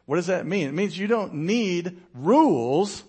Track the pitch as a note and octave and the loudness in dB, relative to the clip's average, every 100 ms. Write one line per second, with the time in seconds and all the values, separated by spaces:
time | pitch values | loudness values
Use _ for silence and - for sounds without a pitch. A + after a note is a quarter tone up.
0 | - D#3 E3+ F3+ D#3 G3 C#3 D3+ G3+ E3 | -4 -2 0 -2 -2 -2 -2 -2 -4 -4
1 | G3+ A3+ F#3 D3 E3 A#3 G#3 F3 F3 F3+ | -2 0 -2 -4 -2 0 0 -2 -4 -10
2 | - A#2+ D3+ C#4 D#4 B2+ A#2 C#3+ G3+ - | -20 -6 4 6 6 4 2 0 0 -4